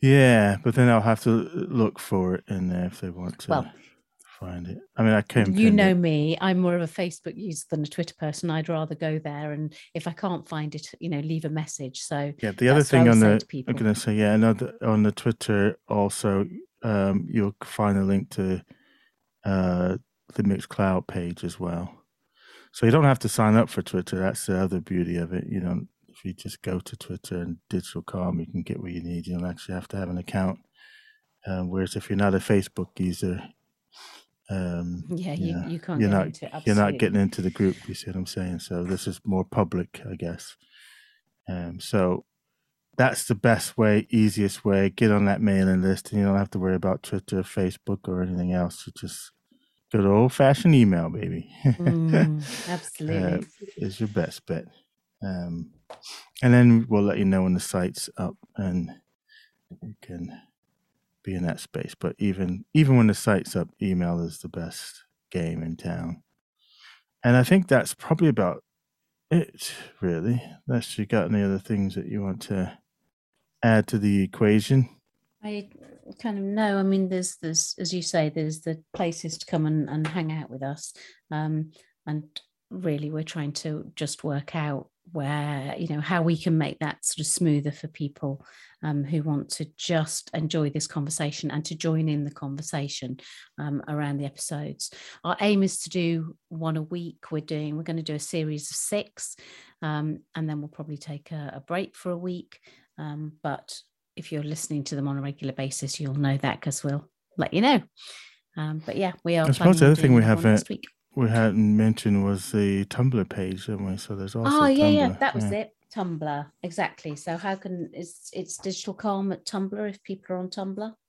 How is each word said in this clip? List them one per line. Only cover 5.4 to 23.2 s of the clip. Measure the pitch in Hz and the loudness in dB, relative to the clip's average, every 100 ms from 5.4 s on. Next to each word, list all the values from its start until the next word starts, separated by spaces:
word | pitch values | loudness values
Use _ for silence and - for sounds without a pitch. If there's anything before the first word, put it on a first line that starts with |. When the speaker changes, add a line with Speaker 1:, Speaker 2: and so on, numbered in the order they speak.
| 101 | 2
Speaker 2:
you | 135 220 | 4 6
Speaker 1:
pin | 208 | 6
Speaker 2:
know | 196 | 6
Speaker 1:
it. | |
Speaker 2:
me, | 180 170 156 151 165 | 4 2 2 0 0
I'm | 190 185 | 0 2
more | 180 | 2
of | 175 | 0
a | 165 | -4
Facebook | - 180 - - 156 | -4 -6 -6 -14 -10
user | 202 156 - | -10 -10 -6
than | 156 | -6
a | 151 | -4
Twitter | - 170 - | -6 -8 -6
person. | 156 147 175 | -8 -6 -4
I'd | 160 160 | -4 -2
rather | 165 156 | -4 -4
go | 156 165 156 | -6 -4 -4
there, | 156 147 151 | -6 -8 -8
and | 147 156 - - | -6 -8 -10 -12
if | 170 165 | -8 -8
I | |
can't | 165 202 170 - | -6 -6 -6 -8
find | 156 151 | -8 -6
it, | 151 - - | -8 -14 -10
you | 165 | -6
know, | 147 | -4
leave | 151 160 156 | -4 -4 -4
a | |
message. | 156 151 - 135 131 | -6 -6 -8 -12 -10
So | - 147 143 147 | -6 -4 -4 -4
Speaker 1:
Yeah, | 110 | -6
the | 101 120 | 2 6
other | 143 | 6
Speaker 2:
that's | 143 | 6
what | 131 | 8
I | |
Speaker 1:
thing | |
Speaker 2:
would | 120 | 8
Speaker 1:
on | 113 | 8
Speaker 2:
say | 110 | 8
Speaker 1:
the, | 107 | 6
Speaker 2:
to | - | 0
people. | 139 127 | -10 -4
Speaker 1:
I'm | 123 | -2
gonna | 110 | 0
say, | 107 - | 0 0
yeah, | 107 104 | 2 4
another, | 110 113 104 123 - | 6 4 2 -2 -4
on | 123 107 | 0 4
the | 107 | 2
Twitter | 98 - 113 - 107 101 - _ | 2 -2 -2 0 2 2 0 _
also, | 107 101 - 110 95 101 180 370 _ | 0 0 0 0 0 -2 -6 -18 _
um, | 117 104 98 98 87 | -2 0 2 0 0
you'll | 117 101 101 | 0 0 -2
find | - - 104 98 | -14 -2 2 2
a | |
link | 98 98 90 | 2 0 0
to, | - 95 92 - - _ _ _ _ _ _ | -4 -2 -2 -6 -20 _ _ _ _ _ _
uh, | - 196 131 90 90 92 _ _ _ | -2 2 2 2 0 -2 _ _ _
the | - | -2
Mixcloud | 101 98 - - 98 92 - | 0 0 -4 0 2 2 -2
page | 95 85 87 | -6 -6 -6
as | 87 85 | -8 -6
well. | 90 85 87 - _ _ _ _ _ - _ | -6 -4 -8 -14 _ _ _ _ _ -20 _
So | - | 2
you | 113 | 6
don't | 135 | 8
have | 147 131 | 6 4